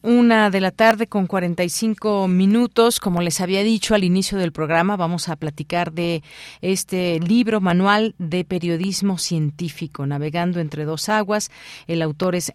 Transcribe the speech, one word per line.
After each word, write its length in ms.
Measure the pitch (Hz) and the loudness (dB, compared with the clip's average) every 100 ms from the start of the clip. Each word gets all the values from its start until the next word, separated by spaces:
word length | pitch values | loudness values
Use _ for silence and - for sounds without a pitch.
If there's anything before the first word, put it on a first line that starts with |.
una 460 | 226 240 240 220 208 | 2 4 6 6 4
de 120 | 190 | 2
la 100 | 190 | 0
tarde 360 | - 226 220 226 | 4 4 4 0
con 200 | 208 185 | -2 0
cuarenta 380 | 190 175 170 175 | 0 -2 -2 -2
y 40 | |
cinco 600 | - 226 208 214 202 190 | -2 -2 -2 0 0 2
minutos. 720 | 180 196 226 240 - 233 - | 4 4 4 2 4 4 2
Como 200 | 202 175 | -2 0
les 200 | 175 156 | -2 -2
había 200 | 180 196 | 0 0
dicho 320 | 208 220 - | 2 0 2
al 120 | 214 185 | 2 4
inicio 320 | 185 190 202 | 2 0 -2
del 160 | 175 | -4
programa, 420 | 156 156 165 185 208 | -2 0 2 2 0
vamos 320 | 170 170 175 | -2 -2 -6
a 80 | 156 | -6
platicar 560 | 156 151 151 170 175 | -6 -8 -4 -4 -4
de 320 | 160 170 165 - - - - | -4 -2 -4 -6 -20 -20 -8
este 580 | 185 190 - 185 175 165 | -4 -2 -2 -2 -2 0
libro 400 | 170 233 220 214 | 2 2 2 2
manual 560 | 185 175 196 208 220 - | 2 2 4 2 0 -4
de 260 | 165 180 180 | -4 -4 -2
periodismo 720 | 185 170 165 190 185 196 180 | -4 -2 -2 -2 -2 -2 -2
científico, 880 | - 165 151 147 175 - 147 - 139 | -2 -2 -2 -4 -10 -8 -12 -8 -6
Navegando 560 | 143 151 170 175 175 | -4 -4 -2 -2 -2
entre 240 | 156 151 151 | -4 -6 -6
dos 240 | 160 - | -6 -2
aguas. 420 | 214 202 214 - - - - - | -2 0 -4 -4 -14 -20 -16 -6
El 140 | 165 | -2
autor 340 | 160 151 185 175 | -2 -2 -2 -2
es 180 | - | -4